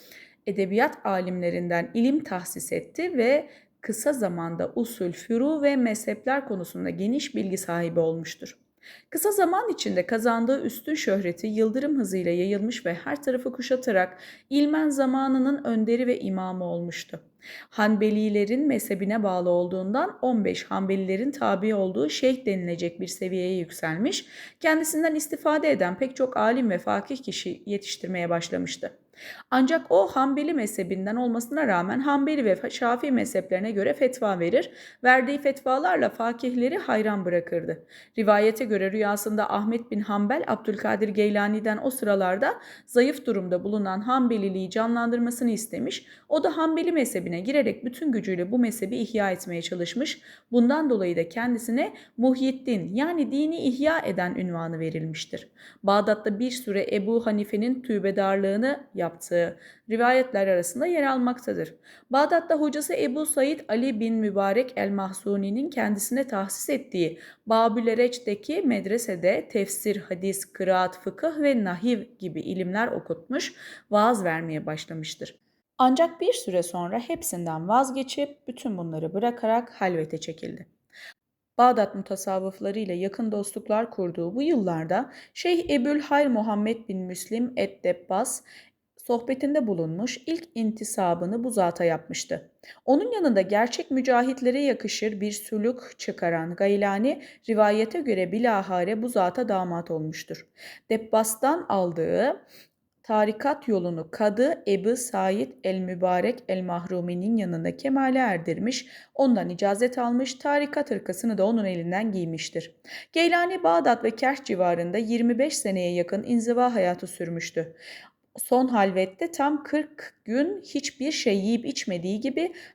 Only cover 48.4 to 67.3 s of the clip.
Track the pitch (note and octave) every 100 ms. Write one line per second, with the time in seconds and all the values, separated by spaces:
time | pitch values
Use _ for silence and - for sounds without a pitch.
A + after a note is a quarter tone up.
48.4 | F3+ B3 A#3 - F#3+ B3 G#3+ G#3+ G3 F3+
49.4 | - E3+ E3 F3+ E3+ A#3+ D#4 - - -
50.4 | _ A#3+ A#3+ D4+ D4+ A3 F3+ E3+ E3 A#3
51.4 | B3 A#3 A#3 A#3 G4 - - - B3+ B3+
52.4 | C4 C4 C4 G#3+ E3 G#3+ D#4 F4 A#3 C4+
53.4 | D4+ E4 C4+ B3+ D4+ E4 - F#3 F3+ -
54.4 | F#3 E3+ E3 E3 D#3+ D#3+ D#3+ D#3+ - -
55.4 | - _ - - G3 G3+ G#3 G#3+ A3 G3+
56.4 | B3 B3 - G3+ - G#3 G3 A#3 A3+ G#3
57.4 | G#3 G#3 A#3 B3+ - G#3 G3 G3 G3 G3
58.4 | G3 G3+ C4 C#4+ - G3 E3+ - - F3
59.4 | E3+ - - - - A3+ A#3+ C4 B3+ G3+
60.4 | G3 F3+ F3 A#3+ E4 E4+ C#4 C4 B3 B3
61.4 | - F#3 D#3+ - _ - _ C4 D4 E4+
62.4 | E4 D#4 D4+ D4 D4 F4 C#4+ C4+ D#4 -
63.4 | C4+ D#4 - A3 C4 A3 A3+ A3+ G#3+ G3
64.4 | G3 G3+ B3+ G3+ G3+ G3 F#3+ F#3+ G3+ G3+
65.4 | G3 A3 D4 - G#3+ G#3 - B3 C4 G3
66.4 | G3 - - C4+ - F#3 E3 E3+ -